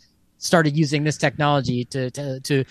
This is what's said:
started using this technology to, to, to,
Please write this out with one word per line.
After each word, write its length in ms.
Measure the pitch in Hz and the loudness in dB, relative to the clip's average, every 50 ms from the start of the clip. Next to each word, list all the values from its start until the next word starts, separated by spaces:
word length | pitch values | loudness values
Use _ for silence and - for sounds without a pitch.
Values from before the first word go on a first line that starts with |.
| _ _ _ _ _ _ _ | _ _ _ _ _ _ _
started 400 | - - - 185 170 156 151 143 | -10 -2 2 4 4 4 4 2
using 260 | 160 156 131 151 143 151 | 2 2 2 2 0 0
this 140 | 151 143 | 0 0
technology 680 | - 160 143 - 151 147 147 143 139 127 131 123 123 120 | 0 0 0 0 0 2 2 2 2 0 0 -2 -4 -4
to, 240 | - - 135 127 127 | -4 -6 -6 -6 -6
to, 280 | - 143 143 139 131 131 | -6 -8 -8 -8 -8 -6
to, 240 | 135 - 143 135 127 - | -2 0 0 0 0 -2